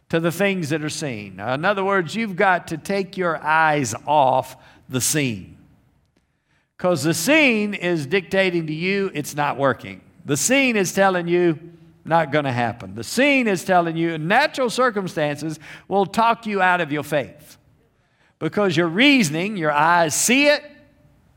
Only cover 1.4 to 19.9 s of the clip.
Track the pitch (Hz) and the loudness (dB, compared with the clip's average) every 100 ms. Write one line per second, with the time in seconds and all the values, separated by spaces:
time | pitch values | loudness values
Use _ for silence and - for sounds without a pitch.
1.4 | 107 131 180 196 190 196 156 196 226 175 | -6 -2 0 0 0 0 -2 -4 -6 0
2.4 | 202 175 - 165 - 196 190 190 175 151 | 2 2 -2 -10 -4 -4 -4 -4 -4 -2
3.4 | 147 156 160 151 120 117 - 151 131 131 | 0 2 4 2 -2 -4 0 2 2 0
4.4 | - - - - - 127 - 156 135 101 | -2 -12 -20 -20 -8 -4 -2 0 -2 -4
5.4 | 82 - _ _ _ _ _ _ _ _ | -12 -20 _ _ _ _ _ _ _ _
6.4 | _ _ _ - 180 165 151 165 233 311 | _ _ _ -4 0 0 0 0 2 4
7.4 | 277 220 208 185 175 170 135 190 165 196 | 4 2 -2 -4 -2 -2 0 -4 0 0
8.4 | 190 175 156 156 180 196 196 147 - 143 | 0 0 -4 -4 -2 -2 -2 -6 -8 -4
9.4 | 143 123 135 117 98 92 - _ - 143 | -4 0 0 -2 -8 -16 -20 _ -6 -2
10.4 | - 269 262 220 175 196 196 180 170 175 | 2 2 2 0 -2 2 2 2 0 2
11.4 | 175 151 - - - _ - 165 151 151 | 2 0 -6 -20 -20 _ 0 0 2 0
12.4 | 143 123 117 - 95 104 117 - 285 269 | 0 -2 -2 -4 -12 -12 -6 0 2 2
13.4 | 233 185 - 180 170 165 170 165 156 226 | 0 -2 2 2 2 0 -2 -2 0 2
14.4 | 302 294 247 240 254 208 185 165 147 143 | 2 -2 -4 0 0 0 -6 -2 -4 -4
15.4 | 156 151 - - - 196 196 226 226 226 | -8 -10 -14 -20 -4 -2 0 2 0 0
16.4 | 214 196 185 180 156 147 - 151 104 - | -4 0 2 2 0 -4 -2 -4 -4 -12
17.4 | - - _ _ _ _ _ _ _ - | -20 -20 _ _ _ _ _ _ _ -8
18.4 | 160 208 196 151 175 170 285 277 165 156 | -6 0 0 2 2 4 6 6 2 0
19.4 | 196 208 151 147 160 | -6 -2 0 2 4